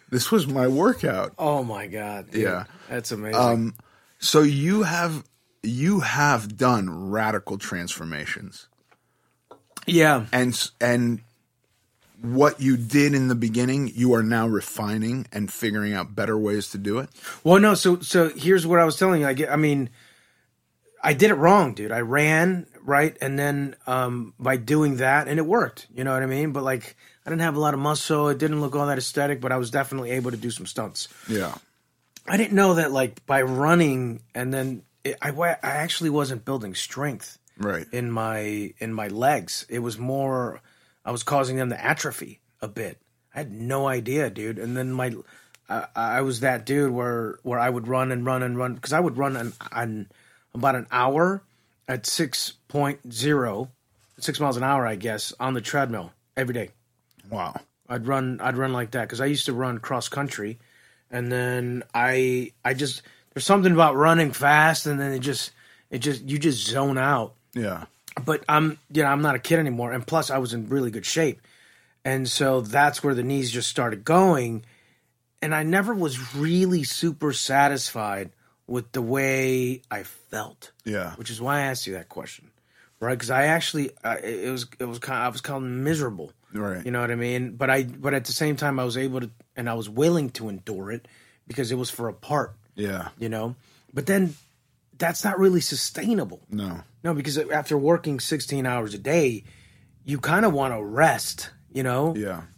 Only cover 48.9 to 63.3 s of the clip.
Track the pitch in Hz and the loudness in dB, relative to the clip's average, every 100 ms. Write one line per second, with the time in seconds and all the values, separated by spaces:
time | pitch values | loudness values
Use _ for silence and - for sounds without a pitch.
48.9 | 156 175 120 139 131 117 - - 117 117 | 0 0 0 -2 -2 -8 -10 -10 -6 -6
49.9 | 107 101 _ _ _ _ 120 139 127 113 | -6 -10 _ _ _ _ -2 0 0 -2
50.9 | 123 127 143 180 196 - _ _ _ - | 0 2 4 2 0 -8 _ _ _ -8
51.9 | 127 - - 165 - - - _ 143 143 | -6 -4 -4 -4 -4 -8 -10 _ -2 -2
52.9 | 139 123 113 139 147 123 101 131 _ _ | -2 -10 -4 0 2 0 -4 -8 _ _
53.9 | _ _ - - 143 147 120 131 139 120 | _ _ -10 -6 -2 0 0 2 2 0
54.9 | 104 113 107 - - 127 127 107 143 135 | -4 -6 -6 -8 -6 -4 -4 -2 -2 -2
55.9 | 113 87 _ _ - 127 120 101 _ _ | -4 -10 _ _ -6 -4 -4 -8 _ _
56.9 | _ _ _ 98 104 85 - - _ - | _ _ _ -12 -8 -6 -8 -16 _ -10
57.9 | 120 113 135 127 123 117 123 131 123 117 | -8 -2 -2 -2 -4 -4 -2 -2 -4 -4
58.9 | 123 110 117 135 147 - 123 131 117 - | -6 -6 -2 -2 -2 -2 -2 -4 -4 -4
59.9 | 127 - - 139 - 104 117 _ _ _ | -6 -4 -6 -6 -6 -10 -10 _ _ _
60.9 | _ _ 123 120 123 123 123 123 123 - | _ _ -6 -4 -2 -2 -2 -4 -6 -6
61.9 | 120 123 127 131 127 120 _ 127 131 143 | 0 2 2 2 0 -4 _ -4 -2 -4
62.9 | 123 - _ _ | -6 -14 _ _